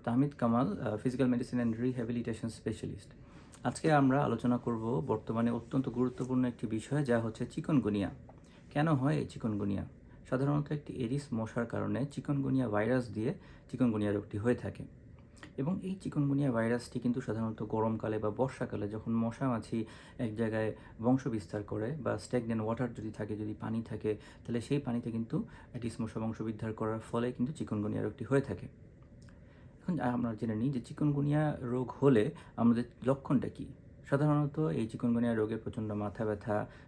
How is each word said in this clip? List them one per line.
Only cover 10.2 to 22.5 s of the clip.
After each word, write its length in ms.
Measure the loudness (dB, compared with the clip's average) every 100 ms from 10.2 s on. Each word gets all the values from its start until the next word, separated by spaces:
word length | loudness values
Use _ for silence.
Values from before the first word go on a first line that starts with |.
| -4
সাধারণত 420 | 0 2 2 0
একটি 220 | -4 -6
এডিস 340 | -6 -2 -2 -2
মশার 320 | -4 -2 -2 -2
কারণে 400 | -2 -2 -2 -2
চিকুনগুনিয়া 580 | -4 -2 0 2 2 2
ভাইরাস 400 | 2 4 2 0
দিয়ে 240 | -2 -2 -2 -10 -20 -12
চিকুনগুনিয়া 400 | 2 2 4 2
রোগটি 260 | 0 -2 0
হয়ে 180 | 2 2
থাকে। 280 | 0 -8 -12 -14 -20 -20 -20 -20 -14 -4
এবং 220 | -2 -2
এই 120 | -4 -6
চিকুনগুনিয়া 500 | -4 0 2 4 2
ভাইরাসটি 480 | 2 2 0 -2 -2
কিন্তু 220 | 0 0
সাধারণত 420 | -2 -2 -2 -4
গরমকালে 560 | -2 0 2 0 0 0
বা 100 | 0
বর্ষাকালে 600 | 0 -2 0 -4 -4 -4
যখন 260 | -4 0 0
মশা 320 | 0 0 0
মাছি 380 | 0 -2 -4 -4 -10 -18 -6
এক 180 | -4 0
জায়গায় 380 | 0 2 0 -2 -12 -2
বংশ 260 | 2 2 2
বিস্তার 360 | -4 -4 -6
করে 320 | -4 -4 -4 -2
বা 140 | -2 -2
স্ট্যাগন্যান্ট 460 | -2 -2 0